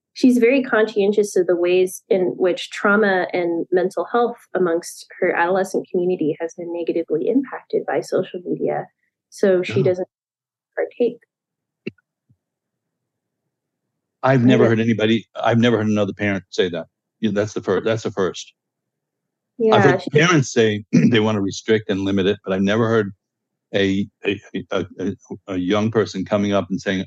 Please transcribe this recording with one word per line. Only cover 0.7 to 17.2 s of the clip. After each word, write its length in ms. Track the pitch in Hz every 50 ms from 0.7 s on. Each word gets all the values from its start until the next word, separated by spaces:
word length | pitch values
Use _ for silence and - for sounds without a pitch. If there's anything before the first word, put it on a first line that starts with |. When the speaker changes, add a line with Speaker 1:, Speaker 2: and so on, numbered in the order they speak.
| 233 214 220 214 - 208 196 202 208 214 202 - -
Speaker 1:
of 100 | 190 170
the 80 | 180 180
ways 480 | 170 175 180 180 185 185 185 - - - -
in 240 | 190 190 180 - -
which 320 | - 185 175 170 - - -
trauma 560 | - - - 208 202 214 214 202 190 180 175 -
and 340 | - 180 175 170 170 165 - -
mental 340 | 180 185 175 185 - 170 180 -
health 260 | - 240 240 220 - - _ _ -
amongst 520 | 185 185 170 165 175 - - - - - - - -
her 120 | 185 175 -
adolescent 540 | - 170 175 190 185 196 196 - - - -
community 460 | - 180 175 180 185 - 156 147 151 -
has 120 | 165 165 -
been 160 | 180 170 170 175
negatively 540 | 175 165 165 160 170 165 - 160 160 180
impacted 580 | - 226 277 277 - 165 - - - - - -
by 160 | - - 160
social 400 | - - - - - - - 180 175
media. 420 | 160 156 156 - - 147 147 147 - _ _ _ _ _ _ _ _
So 340 | - - 208 196 185 180 185
she 160 | - - 196
Speaker 2:
Oh. 40 | 185
Speaker 1:
doesn't 240 | 185 185 185 185 - _ _ _ _ _ _ _ _ _ _ _ _ _
partake. 440 | - 160 - - - 240 226 240 - _ _ _ _ _ _ _ _ _ _ _ _ _ - - _ _ _ _ _ _ _ _ _ _ _ _ _ _ _ _ _ _ _ _ _ _ _ _ _ _ _ _ _ _ _ _ _ _ _ _ _ _ _ _ _ _ _ _ _ -
Speaker 2:
I've 200 | 131 135 123 117
never 200 | 127 127 120 120
Speaker 1:
Yeah. 60 | 113
Speaker 2:
heard 100 | 113 107
anybody, 460 | 113 117 110 101 107 110 113 104 - _ -
I've 240 | - - 113 117 117
never 180 | 117 123 113
heard 100 | 104 107
another 260 | 107 104 104 101 95 -
parent 300 | - 104 101 98 92 - _
say 200 | - 110 95 87
that. 180 | 85 80 - - _ _ _ _ _ _